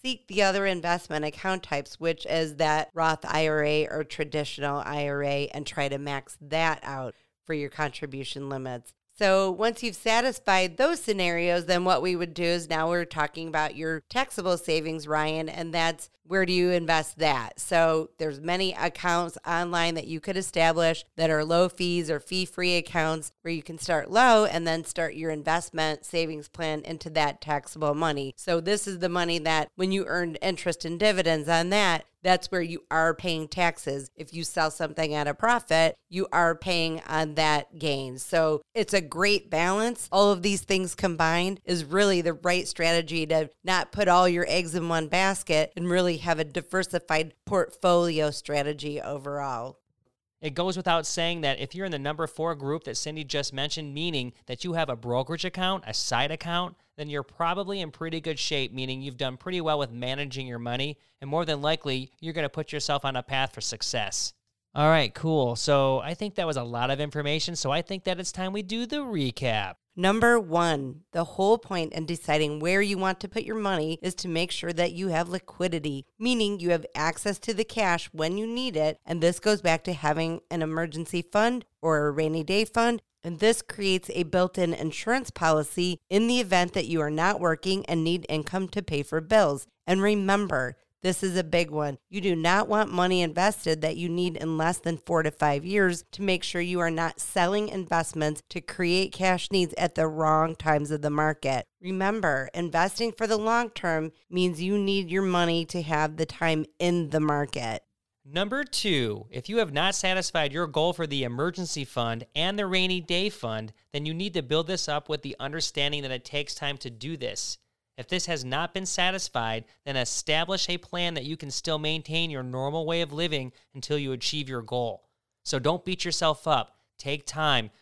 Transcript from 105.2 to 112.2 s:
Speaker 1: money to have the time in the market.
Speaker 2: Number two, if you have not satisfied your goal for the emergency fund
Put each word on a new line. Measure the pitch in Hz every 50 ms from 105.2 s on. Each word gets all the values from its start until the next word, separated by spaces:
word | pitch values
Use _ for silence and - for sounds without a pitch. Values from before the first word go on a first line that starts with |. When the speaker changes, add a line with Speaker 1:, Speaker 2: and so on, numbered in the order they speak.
| 196
Speaker 1:
money | 185 180 175 175 170 165 165 165
to | - - 175
have | 156 156 160 151 156 156 156
the | 156 160
time | - - - 170 165 156 156 151 - _ -
in | 175 175 175 175 165 143
the | 147 156
market. | 156 151 147 143 143 - - - 120 113 110 - _ _ _ _ _ _ _ _ _
Speaker 2:
Number | 139 143 175 202 208 254 277 294
two, | - - - - 208 165 139 120 107 104 101 107 -
if | - 127 -
you | - 214
have | 233 214 151
not | 139 143 175 190 196
satisfied | - - 185 185 185 175 - - 165 151 139
your | 135 165 175
goal | 156 131 156 160 175 170
for | - 165
the | 147 139 139 127
emergency | 120 120 127 156 180 175 185 175 - - 151 131
fund | - - 123 117 117 113 117